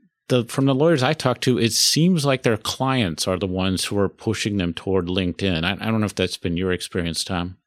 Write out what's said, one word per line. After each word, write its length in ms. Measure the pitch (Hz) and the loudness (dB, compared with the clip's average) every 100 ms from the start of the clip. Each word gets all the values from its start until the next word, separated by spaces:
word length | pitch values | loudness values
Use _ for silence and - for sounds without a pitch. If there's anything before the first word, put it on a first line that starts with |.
| _ _ - | _ _ -2
the, 180 | 123 117 | 0 0
from 180 | - | 0
the 100 | 135 | 2
lawyers 300 | 135 160 151 | 4 2 4
I 80 | 127 | 2
talk 280 | 123 127 120 | 0 -2 0
to, 160 | - 123 | 2 2
it 140 | 113 | 2
seems 520 | - - 147 170 175 | 2 2 4 4 4
like 180 | 139 131 | 2 0
their 140 | 127 107 | 0 0
clients 720 | - - 131 131 98 78 - | -2 -4 0 0 0 -2 -2
are 100 | 92 | -2
the 80 | 95 | -2
ones 380 | 92 95 92 | 0 0 0
who 120 | - 101 | -2 0
are 100 | 98 | 0
pushing 480 | - - 104 110 101 | -2 -4 -2 -2 0
them 180 | 87 | -2
toward 320 | 85 - 95 87 | -4 -2 0 0
LinkedIn. 580 | 92 90 - 98 82 | -2 -2 -2 -2 0
I, 80 | 87 | -2
I 160 | 101 110 | -2 -2
don't 100 | 113 | -2
know 60 | 104 | -2
if 100 | - | -2
that's 200 | 92 - | -2 -2
been 200 | 92 85 | -4 -2
your 160 | 92 | -2
experience, 500 | 87 - 95 85 80 | -2 -4 -4 -4 -4
Tom. 340 | - 92 87 92 | -4 -4 -6 -12